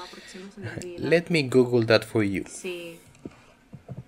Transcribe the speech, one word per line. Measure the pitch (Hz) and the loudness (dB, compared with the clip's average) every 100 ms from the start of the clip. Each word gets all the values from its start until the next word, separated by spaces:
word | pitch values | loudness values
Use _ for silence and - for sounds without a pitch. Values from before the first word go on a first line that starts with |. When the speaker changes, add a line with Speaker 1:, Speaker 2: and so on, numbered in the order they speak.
| 180 | -14
Speaker 1:
porque | - - | -16 -18
si | 190 | -16
no | 196 | -16
se | 208 | -12
me | 110 | -10
olvida. | - - - 131 | -8 -10 -6 2
Speaker 2:
Let | 170 175 | 2 4
me | 165 | 0
Google | 131 127 120 120 113 | 4 6 6 4 4
that | 110 | 2
for | - 110 | 2 0
you. | 101 92 - | 0 0 -6
Speaker 1:
Sí. | - 185 175 170 165 - - - - - _ _ - - - | -10 -10 -10 -12 -16 -20 -18 -18 -18 -20 _ _ -20 -16 -16